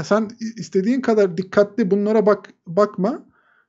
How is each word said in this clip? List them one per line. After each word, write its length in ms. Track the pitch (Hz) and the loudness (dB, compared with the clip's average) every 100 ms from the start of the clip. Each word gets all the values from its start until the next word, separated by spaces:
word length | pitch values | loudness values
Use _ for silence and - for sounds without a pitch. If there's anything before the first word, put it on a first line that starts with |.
Sen 260 | 160 208 214 - 220 220 | 0 -2 -2 -8 -14 -12
istediğin 440 | 170 190 190 262 | -4 -2 0 -2
kadar 360 | 247 214 196 170 | 0 2 2 0
dikkatli 540 | 190 - 202 - 202 | -2 0 0 0 -2
bunlara 340 | 202 202 220 208 | 0 2 2 2
bak-, 240 | 202 - _ - | 0 -2 _ -6
bakma. 580 | 170 208 208 190 320 - _ _ _ | 0 0 0 -4 -4 -12 _ _ _